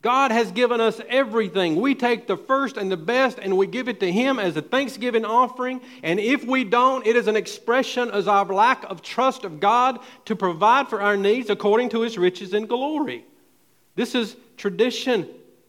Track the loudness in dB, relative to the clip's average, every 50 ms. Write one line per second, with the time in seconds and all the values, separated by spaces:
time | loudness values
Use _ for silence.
0 | 0 2 2 2 2 2 2 0 0 0 0 0 0 2 2 2 2 0 0 -2
1 | -8 -2 0 0 0 0 0 -2 -2 0 0 0 0 2 0 0 2 0 0 2
2 | 2 0 0 0 -2 -4 -4 -4 0 -2 0 0 0 -2 -4 -6 -4 -4 -4 -2
3 | 0 0 2 4 2 2 0 -4 -4 0 2 2 2 0 0 -6 -4 -4 -4 -2
4 | -2 0 2 2 2 2 0 0 -2 -2 -2 -4 -6 -2 0 0 0 -2 -6 -6
5 | -6 -2 0 0 -2 2 2 2 2 2 -2 -6 -6 -6 -6 -8 -12 -16 -20 -8
6 | -4 -2 -2 0 2 0 0 0 0 0 0 0 0 2 2 4 4 4 2 2
7 | 0 2 2 2 2 2 0 0 -2 -4 -12 -10 -2 0 2 2 0 0 -2 -4
8 | -4 -2 -2 -2 0 2 2 2 2 2 2 4 4 4 4 2 -2 -14 -14 -14
9 | -14 -10 -4 0 0 0 0 -2 -12 -12 -8 0 2 2 4 4 2 2 0 -4
10 | -12 -20 -20 -20 _ -8 -6 -2 -2 -2 -2 2 4 4 4 4 2 0 -4 -2
11 | 0 0 2 2 2 2 2 0 0 -4 -4 -2 0 2 2 2 2 0 -2 -2
12 | -2 -2 -2 0 0 0 0 -2 -12 -6 -4 -4 -4 -4 -4 -4 -4 -4 -4 -4
13 | -4 -4 -6 -12 -14 _ _ _ _ _ _ _ _ _ _ _ _ _ _ -4
14 | -4 -2 -2 -2 -4 -4 -8 -18 _ _ _ -6 -6 -6 0 0 0 0 0 -4
15 | -2 -2 -2 -2 -2 -6 -12 -20 -20 -20 _ _ _